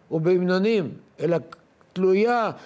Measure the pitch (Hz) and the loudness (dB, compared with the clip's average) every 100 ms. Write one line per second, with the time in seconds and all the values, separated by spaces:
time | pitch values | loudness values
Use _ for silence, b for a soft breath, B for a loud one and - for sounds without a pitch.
0 | B 160 160 185 180 185 208 220 151 - | B -2 2 2 2 0 2 0 -2 -8
1 | - - - 165 - - _ _ _ - | -18 -6 -2 -2 -4 -16 _ _ _ -2
2 | 185 190 226 240 214 131 | 2 2 2 0 -2 -6